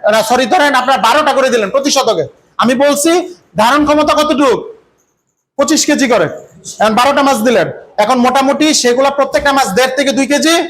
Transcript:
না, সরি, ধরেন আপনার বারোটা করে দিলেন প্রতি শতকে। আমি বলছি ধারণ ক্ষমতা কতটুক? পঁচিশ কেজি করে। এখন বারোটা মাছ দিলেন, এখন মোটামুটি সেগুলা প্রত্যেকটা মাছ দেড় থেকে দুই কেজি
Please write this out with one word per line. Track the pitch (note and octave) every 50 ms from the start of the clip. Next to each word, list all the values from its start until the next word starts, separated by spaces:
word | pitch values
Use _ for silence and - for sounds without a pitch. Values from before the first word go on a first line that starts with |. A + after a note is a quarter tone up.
| - G3+ G#3+
না, | A3 G#3
সরি, | G#3+ A#3+ B3+ C4
ধরেন | G#3+ - F#4 C#4+ C#4+ C4+
আপনার | B3+ B3 B3+ C4+ B3
বারোটা | - A3 A#3 D4 D4+ C#4+ C4+
করে | B3+ C4 C4
দিলেন | A#3 A#3+ G#3 F#3+
প্রতি | - F#3 - -
শতকে। | - C4+ C#4 A3 G#3+ E3+ D3 B2 - _ _ _ _ -
আমি | G3 A3+ C4
বলছি | A#3 C#4 D4 C#4+ - - E4 E4 F4+ E4+ F4+ - _ _ _ _
ধারণ | - G#3+ A#3 C4+ D4+ D4
ক্ষমতা | D4 D4+ D4+ D4+ D4+ D4
কতটুক? | D4 D4+ D4+ D#4 B3 D4 C4 A3 E3 - - - - _ _ _ _ _ _ _ _ _ _ _ _ _ _ _
পঁচিশ | - C#4 A#3+ D#4 - -
কেজি | - D4 A3 C4+
করে। | A#3+ A#3+ G#3 E3 C#3+ - - - - - - - - -
এখন | - G3+ A3 G#3+
বারোটা | A3 B3 C#4 C#4 D4 C#4+
মাছ | C#4 C4+ A3 G#3+
দিলেন, | B3+ A#3 G3 D#3+ C#3+ - - - - -
এখন | - G#3+ G#3+ C4 B3+
মোটামুটি | A#3+ B3 B3 C4+ C4+ C4+ C#4 - D4+ D#4 D4
সেগুলা | - - A#3+ A#3+ B3 C4+ C#4
প্রত্যেকটা | C#4 C#4+ C4+ C4+ - D4 C#4+ C#4+ C#4
মাছ | C4+ B3+ G#3+ F#3
দেড় | A3+ B3+ B3+ B3+
থেকে | C#4 C#4+ C4+
দুই | B3+ B3 C4+
কেজি | A#3+ C#4+ C#4+ A#3+ D#4 E4 E4+ D#4+ F4